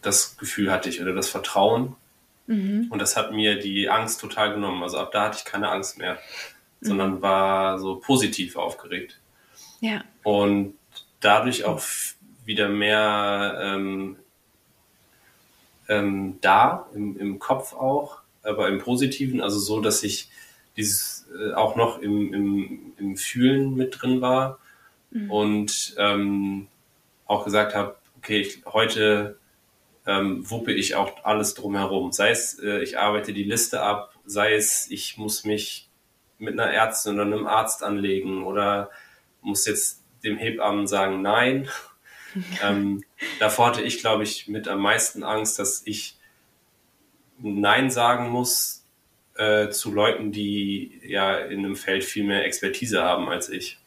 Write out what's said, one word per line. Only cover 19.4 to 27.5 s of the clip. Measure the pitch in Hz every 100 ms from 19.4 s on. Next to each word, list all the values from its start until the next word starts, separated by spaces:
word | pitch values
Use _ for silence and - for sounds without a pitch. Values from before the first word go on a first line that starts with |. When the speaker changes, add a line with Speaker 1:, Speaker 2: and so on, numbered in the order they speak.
Speaker 1:
also | 101 104
so, | 101 107
dass | 107 104
ich | 104 - - - - _ _ -
dieses, | 104 - - - - -
äh, | 107
auch | 92 110 117
noch | 117 -
im, | 104 104 101
im, | 95 101 101 95 - - -
im | 98 98
Fühlen | - 123 127 139 135 131
mit | 131 -
drin | 127 127
war | 127 131 131 - - - _ _ _
Speaker 2:
Mhm. | 117 101
Speaker 1:
und, | 104 104 104 104 - - -
ähm, | 101 101 101 101 98 98 98 _ _ _ _ _ -
auch | 104
gesagt | 104